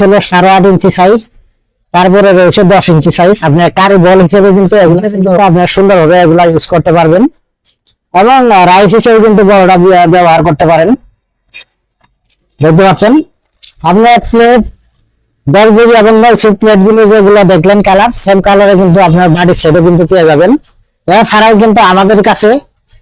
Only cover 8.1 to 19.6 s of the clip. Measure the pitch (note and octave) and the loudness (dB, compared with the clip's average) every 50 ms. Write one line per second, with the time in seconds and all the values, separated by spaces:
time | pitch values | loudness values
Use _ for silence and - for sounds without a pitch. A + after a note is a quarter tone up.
8.1 | - F3+ G3+ A#3+ C4 C4 B3 A#3 G#3 F#3 F3+ F3 F#3 F#3+ G#3 F3+ A3 A3+ - A#3+ | -4 -2 0 2 0 0 0 0 0 0 2 2 2 2 2 2 0 0 0 0
9.1 | A3+ A3 G#3+ A3 G#3 G#3+ G3+ F#3+ G#3 G3 F#3 F3+ F#3 F3 F3 F#3+ F#3 F3 F3 E3 | 0 0 2 2 0 0 0 2 0 0 2 0 0 0 0 0 2 2 2 2
10.1 | F3 F3+ F3 E3 D#3+ E3 D#3 F3 D3+ - F3+ D#3 E3+ D#3 E3 G3+ C4 - - _ | 0 0 0 0 0 0 -2 -4 -4 -2 -2 -2 0 0 0 -2 -2 -4 -6 _
11.1 | _ _ _ _ _ _ _ _ - - - _ _ _ _ _ _ _ _ _ | _ _ _ _ _ _ _ _ -20 -20 -20 _ _ _ _ _ _ _ _ _
12.1 | _ _ _ _ - _ _ _ _ _ C#3 D#3+ D#3+ F3 F#3+ F#3+ - - G3+ A3 | _ _ _ _ -20 _ _ _ _ _ -2 0 0 2 2 0 0 0 0 0
13.1 | C4+ D#4 - - _ _ _ _ _ _ - - _ _ - E3 F3+ G#3+ A3+ A#3+ | 0 0 -2 -4 _ _ _ _ _ _ -20 -20 _ _ -4 -2 0 0 2 2
14.1 | A#3+ A3+ - - A#3 A3+ A#3 A#3 B3 A#3 A3 - - _ _ _ _ _ _ _ | 0 0 -2 -2 -2 0 2 2 2 0 -2 -4 -10 _ _ _ _ _ _ _
15.1 | _ _ _ _ _ _ _ C#3 C#3+ G3 G#3+ A3+ G#3 A3 A#3 A#3 A#3 A3+ G#3 A3 | _ _ _ _ _ _ _ -2 0 0 2 2 2 2 2 2 2 2 2 2
16.1 | A3+ A3 A3 A#3+ A3 - - G#3+ G3+ - A3 G#3+ G#3+ F#3+ F#3+ A3 A3 A3+ A3 G3+ | 2 2 2 0 0 0 0 -2 -2 0 0 0 0 2 0 0 0 0 0 2
17.1 | A3 A3 G3 G3+ G#3 G#3+ G3 F3+ F#3+ D#3+ D#3 G3+ G3+ G#3 G3+ G3 F#3+ G3 G#3+ A#3+ | 2 2 2 2 2 2 2 2 0 0 0 0 0 0 0 0 0 0 0 -2
18.1 | - - - G3 G3 G3 F#3 G3+ G3+ G3 G3+ G3 G3+ F3+ G3 F3+ E3+ G3 F#3 E3 | -4 -4 -4 -2 -2 0 0 0 0 0 2 2 0 0 0 0 0 0 0 0
19.1 | D#3+ F3+ F#3 E3+ D#3 F3 F3 F3 F3 - | 0 0 0 0 0 0 0 -2 -2 -2